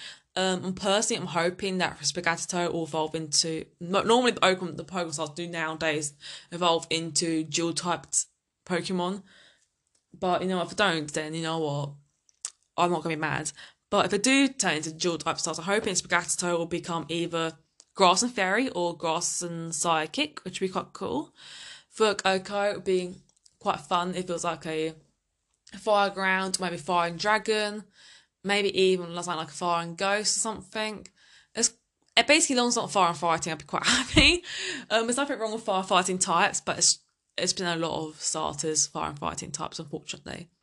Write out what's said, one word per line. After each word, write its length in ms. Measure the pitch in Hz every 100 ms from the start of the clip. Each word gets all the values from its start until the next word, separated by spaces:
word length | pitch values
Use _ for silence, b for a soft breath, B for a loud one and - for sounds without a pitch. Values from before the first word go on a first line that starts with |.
| B B B -
Um, 300 | 185 185 180
and 100 | 185
personally, 460 | 208 202 233 233
I'm 60 | 170
hoping 500 | 165 170 180 196 185
that 200 | 170 -
for 60 |
Sprigatito 680 | 143 180 170 170 - 180 175
will 140 | 165 160
evolve 280 | 160 156
into, 520 | 160 156 - 165 160 - -
no-, 220 | 175 196
normally 300 | 202 233 247
the 100 | 175
Pokemon, 360 | 190 185 180 -
the 60 |
Pokemon 300 | - 196 165
styles 160 | 151 151
do 160 | 147 170
nowadays 640 | 170 160 160 160 151 143 - B B B
evolve 360 | 170 175 165 -
into 540 | 165 165 147 170 160
dual-typed 840 | 160 156 170 160 175 165 - - - _ _ _ -
Pokemon. 560 | 175 180 185 175 196 - b b b b _ _ _ _ -
But, 240 | 185 175
you 60 | 185
know, 140 | 185
if 100 | 160
I 20 |
don't, 400 | - 202 165 151
then 220 | 156 156 165
you 80 |
know 160 | 160 165
what? 300 | 156 143 143 - _ _ _ _ - - _ -
I'm 140 | 175
not 120 | 170
gonna 120 | 165 156
be 60 |
mad. 300 | 156 135 156 - B B -
But 160 | 202 170
if 60 |
I 40 | 202
do 300 | 233 269 269
turn 300 | - 190 156
into 140 | 156
dual-type 480 | 160 175 160 165 -
styles, 200 | 170 160
I'm 60 | 165
hoping 280 | 208 220
Sprigatito 640 | 185 - 175 170 - 180 170
will 80 | 170
become 400 | 170 - 165 160
either 440 | 170 165 165 165 160 _ _ _
Grass 300 | - 185 180
and 80 | 240
Fairy 380 | 247 185 208 262
or 280 | 180 175 170
Grass 460 | 170 160 170 -
and 300 | 175 170 165
Psychic, 720 | 160 175 160 156 - 302 -
which 160 | - 185
would 80 | 190
be 40 |
quite 220 | 190 -
cool. 380 | - 190 277 320 _ B B B B B -
Fuecoco 800 | 220 202 190 190 190 202 202 202
would 80 |
be 300 | 185 185 180 185 _ _ _ _
quite 220 | 202 -
fun 340 | - 180 180 180
if 120 | 185
it 20 |
was, 140 | 170
like, 220 | 170 160 160
a 280 | 160 160 156 _ _ _ _ _ _ - 196
Fire 320 | 220 202 196
Ground, 500 | 190 190 185 190 185
maybe 180 | 180 170
Fire 320 | 151 175 170
and 100 | 170
Dragon, 640 | 208 214 214 214 208 208 196 B B B B _
maybe 340 | 190 202 202 -
even 340 | 185 185 170 175
something 220 | 175 160
like 100 | 160
a 40 |
Fire 320 | - 180 170
and 140 | 170 165
Ghost 400 | 196 202 208 -
or 20 |
something. 680 | 226 202 190 220 214 208 - _ b b b -
It's, 160 | 226 - _ _ _ -
it 120 | 233
basically, 280 | 302 320 247
as 20 |
long 100 | 247
as 60 |
it's 100 | 240
not 80 | 156
fire 180 | 202 175
and 80 | 160
fighting, 360 | 175 165 165
I'd 60 | 160
be 60 | -
quite 180 | -
<laughs> 20 | -
happy. 580 | 254 247 320 285 349 - B 381 311 B
Um, 140 | 220 226
there's 120 | 247
nothing 220 | 285 240
wrong 140 | 220
with 100 | 220
fire 180 | 220 190
fighting 380 | 190 185 185 185
types, 420 | 190 170 196 -
but 160 | - 170
it's, 220 | - - _ _ _ -
it's 160 | 185
been 140 | - 175
a 80 | 165
lot 300 | 165 - 156
of 160 | 156
starters, 640 | - 160 156 151 160 156 -
fire 240 | 160 156
and 80 | 143
fighting 340 | 165 160 156
types, 280 | 143 160 -
unfortunately. 680 | 160 160 - - - - 170 _